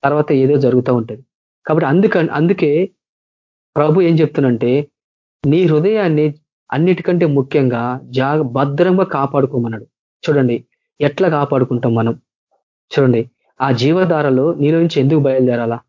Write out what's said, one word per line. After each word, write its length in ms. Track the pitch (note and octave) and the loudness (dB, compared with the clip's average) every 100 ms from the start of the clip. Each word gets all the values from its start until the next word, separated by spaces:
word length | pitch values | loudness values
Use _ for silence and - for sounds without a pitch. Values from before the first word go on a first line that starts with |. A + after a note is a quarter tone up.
తర్వాత 280 | C#3 D3 - | 0 0 0
ఏదో 240 | C#3 C3+ D3 | 2 2 2
జరుగుతూ 380 | C3 B2 B2+ | 2 0 0
ఉంటది. 300 | B2 A2+ A2 - _ _ _ - | -2 -4 -12 -18 _ _ _ -4
కాబట్టి 220 | D#3+ D#3 | -2 0
అందుకని, 400 | D#3 G#3 F#3 D#3+ | 2 2 0 -2
అందుకే 640 | C#3+ E3 F3+ E3 D3 F#3+ _ _ _ _ _ _ _ _ - | -2 -2 0 0 0 -2 _ _ _ _ _ _ _ _ -2
ప్రభు 240 | D3 D#3+ | 0 2
ఏం 140 | F3 | 2
చెప్తున్నంటే, 760 | E3 D3+ D#3 C3+ A#2+ A#2+ C3+ D3 _ _ _ _ _ A#2+ | 2 0 0 0 0 0 -2 -4 _ _ _ _ _ 0
నీ 160 | D#3+ | 2
హృదయాన్ని 720 | F3+ D#3 F3+ A3 F#3 D3+ D3+ D3 _ _ _ | 2 2 0 0 0 0 0 -4 _ _ _
అన్నిటికంటే 540 | C3+ E3+ F3+ - F3 E3+ | -2 0 0 0 0 2
ముఖ్యంగా 760 | C#3 C3 D#3 C3 A#2+ A#2+ B2+ | 0 0 0 0 0 -4 -6
జాగ-, 380 | B2 B2+ C3+ D3+ | -6 -4 -2 -2
భద్రంగా 600 | C#3 B2 C#3 C#3+ F3+ F#3 | -2 -2 -2 0 0 2
కాపాడుకోమన్నాడు. 840 | F#3+ C#3+ C#3 C#3+ C3+ C#3 A#2 A2 - _ _ _ - | 0 -2 -2 -2 -2 -2 -6 -8 -14 _ _ _ -2
చూడండి 360 | C#3+ B2+ A#2 - _ _ _ | 0 0 -2 -8 _ _ _
ఎట్లా 280 | D3 C#3+ F#3 | -4 0 0
కాపాడుకుంటాం 680 | D3+ C#3 C3+ B2+ B2 B2 | 2 0 0 0 -2 -2
మనం. 260 | A#2 A2+ A#2+ _ _ _ _ _ _ _ - | 0 -2 -4 _ _ _ _ _ _ _ 0
చూడండి, 320 | C3+ A#2+ A#2 _ _ _ | 2 2 -2 _ _ _
ఆ 100 | C3+ | -2
జీవధారలో 840 | B2+ B2+ E3+ F#3 E3 D3 C3 C#3+ | 0 0 0 0 0 0 0 0
నీలో 240 | - D3 E3 | 0 0 2
నుంచి 220 | E3 D3 | 0 0
ఎందుకు 200 | C3+ D#3+ | 2 2
బయలుదేరాలా 600 | C3+ C3 B2 A#2+ A#2 A#2 | 2 2 0 0 -4 -6